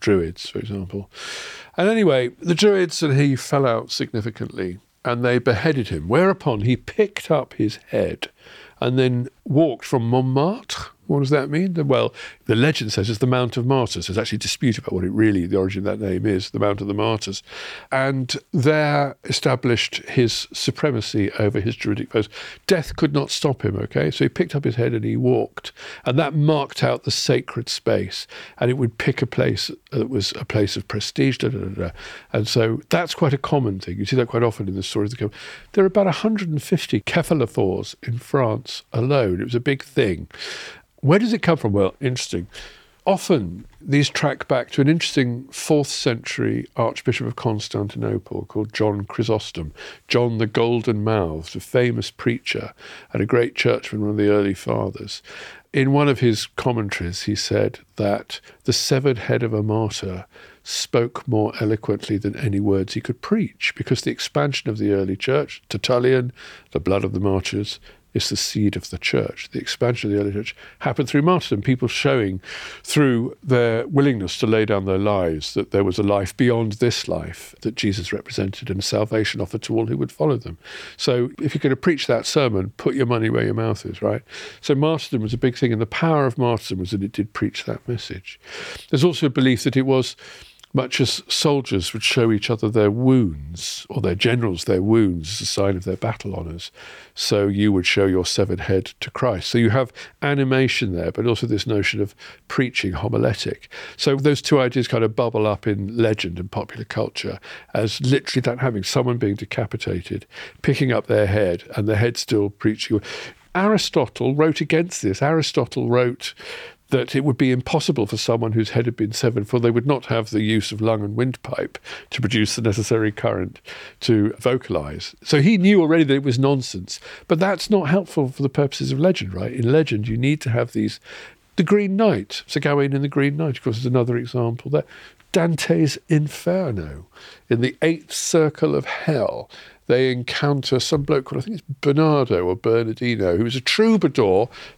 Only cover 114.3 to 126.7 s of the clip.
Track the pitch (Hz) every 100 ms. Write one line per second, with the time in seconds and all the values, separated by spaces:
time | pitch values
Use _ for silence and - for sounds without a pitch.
114.3 | 143 160 147 151 160 175 - 101 95 143
115.3 | 160 143 - 123 131 120 123 123 131 -
116.3 | - - - - - _ 127 123 135 143
117.3 | 120 131 127 - 156 - 131 107 110 -
118.3 | 117 117 110 107 120 120 - 110 - 123
119.3 | 120 104 123 117 117 131 135 - 117 110
120.3 | 110 107 110 - 107 110 110 101 113 127
121.3 | - - 127 131 - - - - - 110
122.3 | 113 104 - 113 104 101 113 110 - 117
123.3 | 101 92 - - - - - - 110 107
124.3 | - 123 127 - 87 73 80 - - -
125.3 | 147 165 214 190 202 156 165 147 139 139
126.3 | 120 139 139 -